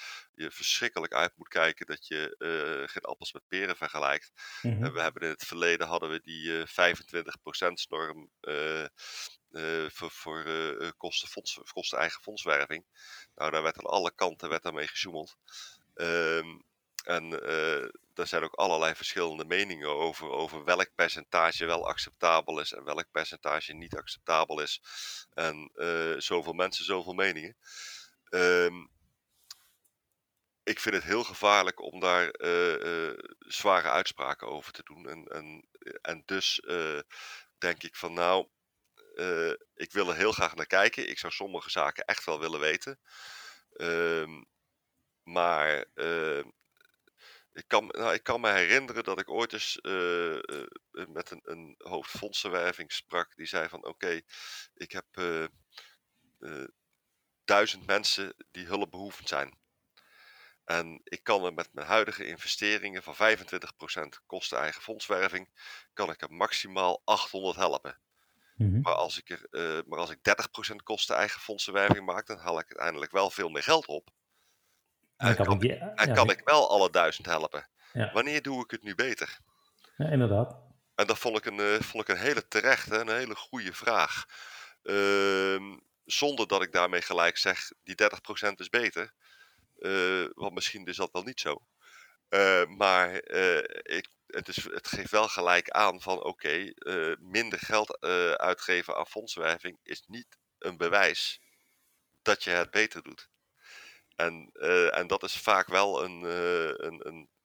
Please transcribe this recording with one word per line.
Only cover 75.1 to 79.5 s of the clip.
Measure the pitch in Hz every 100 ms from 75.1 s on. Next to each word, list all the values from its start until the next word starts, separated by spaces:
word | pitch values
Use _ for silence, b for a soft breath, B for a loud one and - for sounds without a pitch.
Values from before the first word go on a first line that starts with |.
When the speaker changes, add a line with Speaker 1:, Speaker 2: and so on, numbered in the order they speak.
| -
Speaker 2:
Dan | 95
Speaker 1:
En | 113
Speaker 2:
kan | 101
Speaker 1:
kan |
Speaker 2:
ik | 95
die, | 110
Speaker 1:
ik, | -
en | - - -
Speaker 2:
ja, |
Speaker 1:
kan | 123 113
Speaker 2:
die | 95
Speaker 1:
ik | -
wel | 151 135
alle | 101 92
duizend | 90 82 - 87
helpen. | 82 78 76 73 _ b
Speaker 2:
Ja. | b 107
Speaker 1:
Wanneer | 208 147 151
doe | 139 135
ik | 117
het | 113
nu | 104 -
beter?" | 127 113 76 - _